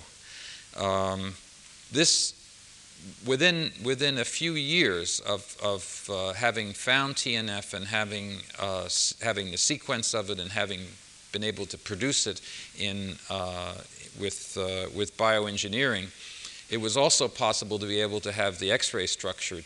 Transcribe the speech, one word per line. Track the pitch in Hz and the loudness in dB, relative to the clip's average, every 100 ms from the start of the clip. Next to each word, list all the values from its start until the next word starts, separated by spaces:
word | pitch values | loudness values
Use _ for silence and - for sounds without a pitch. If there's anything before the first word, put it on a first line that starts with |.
| - - - - - - - - | -6 -18 -18 -14 -14 -14 -12 -2
Um, | 98 95 95 95 95 92 - - - - - | 2 4 2 0 -4 -8 -14 -20 -20 -20 -4
this, | 123 165 - - - - - - - - - 98 - 113 | 4 6 6 2 -4 -16 -20 -20 -20 -20 -18 -18 -6 0
within, | 131 175 170 151 - | 4 6 4 0 -4
within | 120 131 143 135 | -2 2 2 2
a | |
few | 117 - 165 | 0 -2 -2
years | 156 143 175 131 87 87 - | 0 2 4 6 4 0 -2
of, | - 101 - - | 0 -2 -4 -2
of, | 104 98 - - - | 0 0 -4 -8 -4
uh, | 95 95 | -2 -2
having | 95 120 113 104 | 2 2 2 -2
found | 101 - 135 139 135 | -2 2 4 4 0
T | 135 | 0
N | 117 110 | 0 0
F | 101 - | -4 -6
and | 98 95 | -8 -2
having, | 110 104 104 101 98 - - | 0 0 -2 -6 -8 -10 -4
uh, | 98 92 | -2 -2
s-, | 90 - - - | 0 2 0 0
having | 113 101 95 | 0 0 0
the | 85 | 2
sequence | - 147 - 120 110 | 2 2 0 0 0
of | 113 98 | 0 -2
it | 95 | -4
and | 90 | -4
having | 107 104 92 90 92 - - - | -2 -2 -4 -8 -14 -20 -20 -6
been | 101 | -2
able | 107 98 95 | -2 -2 -6
to | - | -8
produce | - 98 131 139 110 | -6 -2 0 2 0
it | 92 - - - - | -2 -8 -12 -12 -4
in, | 101 98 95 85 - | -2 -2 -4 -6 -4
uh, | 95 90 90 90 90 90 - - - | -4 -2 -4 -6 -8 -12 -16 -14 -4
with, | 98 - - 98 | -4 -4 -6 -4
uh, | 92 92 92 95 | -2 -2 -2 -2
with | 101 - | -2 4
bioengineering, | 110 110 104 101 104 110 139 101 92 - - - - - - | 4 6 2 0 0 2 2 0 -4 -10 -14 -12 -12 -14 -4
it | 117 | -2
was | 110 117 | 2 4
also | 147 - 123 | 6 6 4
possible | - 117 110 107 104 | 2 2 2 0 -2
to | |
be | 104 104 | 0 2
able | 107 104 | 2 0
to | 101 | -2
have | 101 101 90 | 2 2 2
the | 98 | 2
X-ray | 123 - 107 92 | 4 2 0 0
structure | - 95 - - 87 | 0 -2 -4 -4 -6